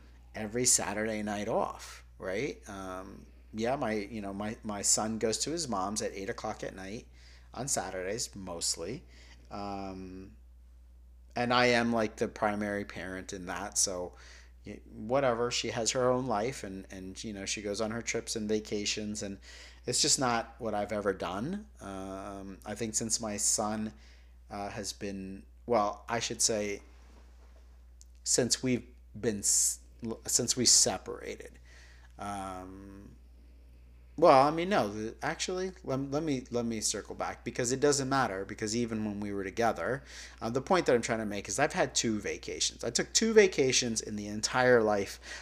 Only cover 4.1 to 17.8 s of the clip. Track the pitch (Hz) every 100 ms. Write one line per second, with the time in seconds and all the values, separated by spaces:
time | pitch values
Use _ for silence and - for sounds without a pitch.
4.1 | 113 98 98 107 117 110 101 95 - 110
5.1 | 110 113 113 143 170 147 98 95 107 101
6.1 | 98 98 - 110 104 - 92 95 110 -
7.1 | - - - - 110 135 - 92 92 92
8.1 | 113 - 104 92 85 - - 85 147 -
9.1 | - - - - 101 101 98 98 92 92
10.1 | 92 95 110 - - - - - - -
11.1 | - - - 120 123 123 120 117 117 107
12.1 | - 110 - 107 104 104 101 101 92 90
13.1 | 92 92 98 90 90 104 - 101 90 90
14.1 | - - - - - 107 107 - 113 110
15.1 | 135 135 117 120 - 117 113 110 131 127
16.1 | 127 131 104 117 135 101 95 - 95 92
17.1 | 92 113 101 98 - 101 101